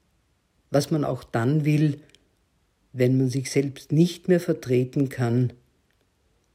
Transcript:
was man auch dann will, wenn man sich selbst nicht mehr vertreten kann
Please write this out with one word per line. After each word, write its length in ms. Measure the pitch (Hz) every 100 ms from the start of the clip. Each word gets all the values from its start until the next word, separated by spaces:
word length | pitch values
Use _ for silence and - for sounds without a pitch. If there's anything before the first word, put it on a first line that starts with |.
| _ _ _ _ _ _ _
was 180 | 143 143
man 140 | 160
auch 200 | 143 127
dann 420 | - 117 120 156 147
will, 340 | 147 151 135 - _ _ _ _ _ _ _ _
wenn 240 | 127 127 131
man 120 | 131
sich 220 | 131 127
selbst 400 | 139 139 131 -
nicht 360 | 147 175 - -
mehr 120 | 175
vertreten 680 | 175 160 123 123 127 147 135
kann 440 | 131 120 123 123 - _ _ _ _ _ _ _ _ _